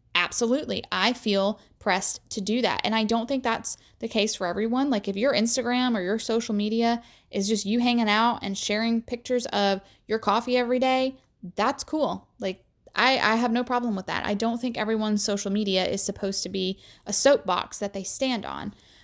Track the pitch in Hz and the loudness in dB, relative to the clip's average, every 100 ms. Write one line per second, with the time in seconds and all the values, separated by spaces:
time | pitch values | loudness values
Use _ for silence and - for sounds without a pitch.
0 | _ 175 175 - 233 277 - 196 - 185 | _ 0 0 0 2 0 0 -6 -4 0
1 | 208 254 214 196 196 220 - _ 208 185 | 2 0 0 2 2 -2 -12 _ 0 0
2 | - - - 220 196 233 208 113 - 220 | 0 -6 -8 -6 -2 0 2 0 0 0
3 | 220 233 226 269 254 226 - - - _ | 2 0 0 -2 -2 -2 -6 -10 -14 _
4 | 226 220 214 - 180 175 226 247 277 214 | -2 0 0 0 -2 -2 0 0 0 0
5 | 202 196 269 202 233 262 233 247 254 220 | -2 0 2 2 0 0 0 0 2 0
6 | 180 220 - 226 233 208 208 226 233 233 | 0 -2 0 -2 0 -2 0 2 2 0
7 | - - _ 202 196 214 196 240 247 233 | -6 -20 _ -4 0 -2 0 2 2 2
8 | 214 208 233 - 196 190 - 208 226 233 | 4 4 4 2 -4 -4 -2 0 0 0
9 | - 240 - 247 240 208 202 196 - _ | -2 -8 -2 -2 0 2 2 0 -4 _
10 | - 220 220 233 240 247 240 247 262 262 | -4 -2 2 0 2 0 2 2 2 2
11 | 262 262 _ _ 175 - 226 277 - 311 | 0 -4 _ _ -10 -2 0 -2 -4 -2
12 | 226 196 - _ 196 185 _ _ - - | 0 -2 -10 _ -6 -6 _ _ -6 2
13 | 247 262 - 226 247 233 247 247 240 190 | 4 4 4 2 2 0 0 0 0 -2
14 | - - - 208 226 233 247 233 214 220 | -2 -4 -2 0 -2 -2 -4 -2 0 0
15 | 214 208 214 202 202 208 202 185 180 196 | 2 0 0 -2 -2 -2 2 2 0 -2
16 | - - 196 190 190 190 185 196 - - | -4 -4 -4 -4 -4 -4 -4 -4 -12 -16
17 | - 196 277 277 190 180 - - 202 196 | -6 2 4 4 2 -2 -4 -8 -8 -6
18 | 185 - 262 233 69 69 208 - - - | -8 -4 -2 -2 -6 -8 -10 -12 -20 -20